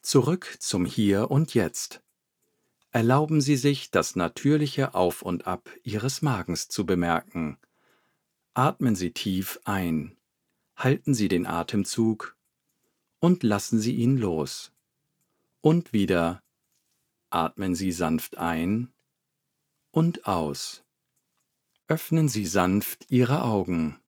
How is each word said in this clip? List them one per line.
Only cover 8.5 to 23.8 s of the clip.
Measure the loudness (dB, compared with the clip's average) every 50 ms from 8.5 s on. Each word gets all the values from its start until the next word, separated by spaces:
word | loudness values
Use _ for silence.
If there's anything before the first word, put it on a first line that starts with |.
| _
Atmen | 0 0 0 0 _ 0 0 0
Sie | 0 -2 -6
tief | -6 -6 -4 -4 -2 -2 -4 -6 -8 -10 _
ein. | -4 -4 -2 -2 -2 -2 -2 -4 -6 -14 _ _ _ _ _ _ _ _ _ _ _ _
Halten | -2 0 0 0 0 _ -2 0
Sie | 0 2 0
den | 0 0 -2
Atemzug | -2 -4 -4 -4 -2 -2 -2 -2 -2 0 0 0 0 0 -2 -6 -16 -18 _ _ _ _ _ _ _ _ _ _ _ _ _ _ _ _ _
und | 4 4 4 4 2
lassen | 0 0 0 0 0 -2 0
Sie | 0 0 -2
ihn | 0 2 2 2 2
los. | 0 0 -2 -2 -2 -4 -6 -12 -14 -16 _ _ _ _ _ _ _ _ _ _ _ _ _ _ _ _ _ _
Und | 2 4 4 4 0 0 0
wieder. | 0 2 2 2 2 2 0 -2 -6 _ _ _ _ _ _ _ _ _ _ _ _ _ _ _ _ _ _
Atmen | -2 -2 -2 -2 -4 -4 -4 -4 -2
Sie | -2 -2 -4
sanft | -2 -2 0 0 0 -2 -2 -6 -10 -6
ein | -4 -4 -2 -2 -2 -2 -2 -2 -4 -8 _ _ _ _ _ _ _ _ _ _ _ _ _ _ _ _ _ _ _ _
und | _ 2 2 2 0 -4 -4 -4
aus. | -2 -2 -2 -4 -4 -6 -8 -12 -12 -16 _ _ _ _ _ _ _ _ _ _ _ _ _ _ _ _ _ _ _ _ _ _
Öffnen | -4 -2 -2 0 2 2 4 2
Sie | 2 0 -4
sanft | 0 2 4 4 4 4 2 0 -2 -10 _ -8 _
Ihre | 2 2 4 4 2 0 2
Augen. | 2 0 0 0 0 -2 -2